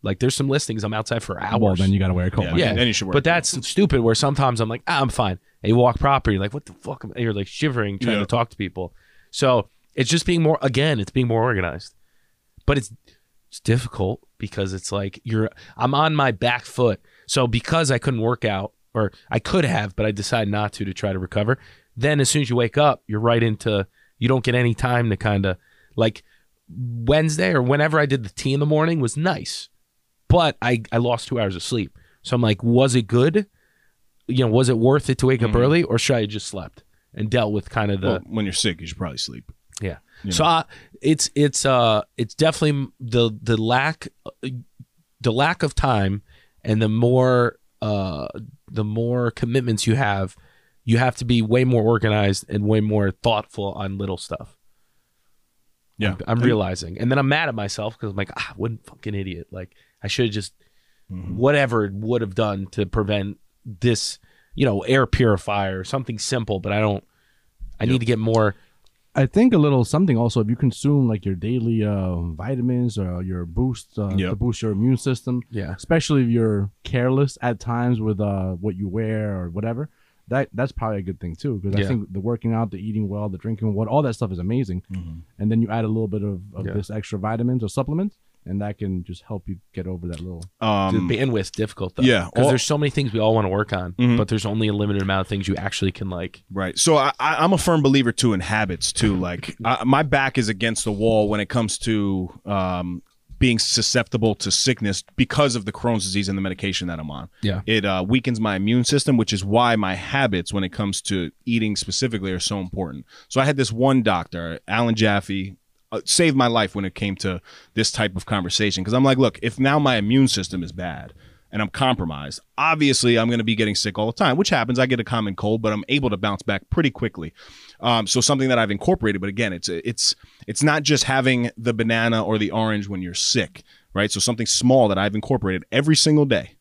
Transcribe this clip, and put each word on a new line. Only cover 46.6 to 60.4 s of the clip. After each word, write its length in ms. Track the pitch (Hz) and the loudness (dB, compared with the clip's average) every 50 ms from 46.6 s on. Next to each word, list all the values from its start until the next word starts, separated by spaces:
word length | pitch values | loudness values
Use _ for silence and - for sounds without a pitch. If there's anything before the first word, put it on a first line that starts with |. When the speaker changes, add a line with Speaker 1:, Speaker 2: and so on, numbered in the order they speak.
| _ | _
Speaker 1:
and 180 | 113 110 110 110 | 0 0 2 2
the 60 | 110 | 2
more, 640 | 110 113 120 120 123 127 127 127 127 123 120 117 - _ _ _ _ _ | 2 2 4 4 4 4 4 4 4 4 2 2 0 _ _ _ _ _
uh, 480 | - 107 104 101 95 95 82 71 67 - - - 113 - - _ _ - | -4 -4 -2 -2 -2 -4 -4 -6 -8 -10 -10 -12 -14 -16 -20 _ _ -10
the 140 | - 110 107 | -4 -4 -4
more 460 | 107 107 113 117 117 123 123 120 120 | -2 -2 -2 -2 0 0 0 0 -2
commitments 560 | - - - 120 120 135 127 120 110 104 - | -2 -2 -4 0 0 0 2 2 0 0 2
you 80 | - 113 | 2 2
have, 400 | 123 139 104 101 98 95 90 - - - - _ _ _ _ _ _ _ | 2 2 0 0 0 -2 -6 -6 -14 -20 -20 _ _ _ _ _ _ _
you 140 | 117 113 117 | 2 2 4
have 180 | 127 127 123 | 4 2 0
to 80 | - 127 | -2 0
be 160 | 117 123 117 | 2 2 2
way 240 | 110 107 113 127 131 | 4 4 4 4 4
more 180 | 127 127 117 107 | 4 4 4 4
organized 600 | 110 117 110 101 110 104 107 104 101 98 - - - | 4 4 4 4 2 2 4 4 2 2 0 -4 -4
and 160 | - 104 104 | -4 -2 2
way 140 | 104 110 107 | 2 2 2
more 300 | 107 107 107 107 101 98 | 2 2 2 2 2 0
thoughtful 640 | 92 _ - 120 113 104 107 _ - - 101 98 - | -2 _ 0 0 0 0 -2 _ -10 -8 -6 -6 -6
on 240 | - 98 95 98 | -6 -8 -8 -6
little 220 | 98 101 98 95 87 | -6 -6 -6 -6 -8
stuff. 400 | - - - - - - _ _ _ _ _ _ _ _ _ _ _ _ _ _ _ _ _ _ _ _ _ _ _ _ _ _ _ _ _ _ | -8 -10 -10 -10 -12 -16 _ _ _ _ _ _ _ _ _ _ _ _ _ _ _ _ _ _ _ _ _ _ _ _ _ _ _ _ _ _
Speaker 3:
Yeah. 120 | 107 104 98 | -2 -2 -2
Speaker 1:
I'm, 60 | 90 - | -4 -4
I'm 100 | - 113 117 | -2 0 2
Speaker 3:
And 80 | 120 | 4
Speaker 1:
realizing. 520 | 127 120 107 98 92 92 90 90 82 87 - | 4 4 2 0 -2 -4 -6 -8 -10 -8 -4
And 120 | 113 123 | 0 0
then 80 | 135 139 | 2 2
I'm 100 | 139 135 | 2 2
mad 200 | 143 151 165 151 | 2 0 0 -2
at 60 | 123 | -4
myself 440 | 110 101 98 - - 107 107 117 _ | -4 -6 -6 -6 -6 -6 -8 -8 _
'cause 120 | - 107 | -10 -8
I'm 60 | 95 | -4
like, 140 | 98 98 - - | -4 -6 -6 -6
"Ah, 160 | - - - - | -10 -10 -10 -8
what 160 | 107 - 113 113 | -6 -6 -6 -6
a 60 | 107 _ | -8 _
fucking 300 | - - _ - 110 104 | -20 -20 _ -10 -8 -6
idiot. 340 | 98 98 95 90 85 - _ | -6 -6 -6 -8 -10 -12 _
Like, 240 | - 92 92 - _ _ _ _ _ _ - | -14 -14 -14 -16 _ _ _ _ _ _ -8
I 60 | 101 | -6
should 180 | - - 123 | 0 0 0
have 80 | 113 101 | 0 0
just 200 | 107 | -2